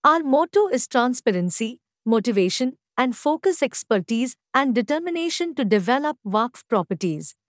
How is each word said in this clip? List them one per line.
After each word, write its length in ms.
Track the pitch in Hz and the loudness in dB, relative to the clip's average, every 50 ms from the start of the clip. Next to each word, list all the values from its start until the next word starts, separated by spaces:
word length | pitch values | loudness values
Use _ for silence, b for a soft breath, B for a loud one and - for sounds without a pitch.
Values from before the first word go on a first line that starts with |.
Our 180 | - 294 311 330 | 6 4 4 4
motto 480 | 311 277 262 294 339 349 - 403 427 381 | 2 2 2 2 2 4 2 2 2 4
is 200 | - 247 - - | 2 -2 -2 0
transparency, 920 | - 254 233 254 254 - _ 233 196 180 175 180 - - 226 226 247 _ _ _ _ _ _ | 2 2 2 2 0 0 _ 0 0 0 -2 -2 -2 -4 -4 -6 -6 _ _ _ _ _ _
motivation, 720 | 226 226 226 202 240 220 196 185 185 - - 262 254 262 _ _ _ _ | 0 0 2 2 2 2 2 2 0 0 -2 -2 -4 -4 _ _ _ _
and 200 | - 254 254 240 | -2 -2 -2 -2
focus, 460 | - - 294 311 320 - 381 349 - | -2 0 -2 -2 2 0 0 0 0
expertise 760 | 294 254 - - - _ 226 196 170 - 233 226 254 247 - _ _ _ | -2 -2 -2 -8 -2 _ 0 0 0 -2 -2 -2 -2 -4 -6 _ _ _
and 220 | - - 277 269 226 | -2 0 2 2 2
determination 800 | 240 240 - 294 320 339 349 339 339 330 349 - - 349 339 294 | 0 0 0 -2 -2 -2 -4 -4 -4 -4 -4 -4 -4 -4 -4 -2
to 100 | - 262 | -2 0
develop 540 | 196 214 208 175 190 247 277 294 302 294 _ _ | 2 2 2 2 2 0 0 0 -4 -6 _ _
Waqf 380 | 208 185 214 233 247 _ - - _ | -4 -2 -2 -2 -2 _ -12 -6 _
properties. 680 | 233 202 170 _ 190 156 - 175 156 151 160 - - _ _ | -2 -2 0 _ -6 -4 -4 -4 -4 -4 -10 -14 -16 _ _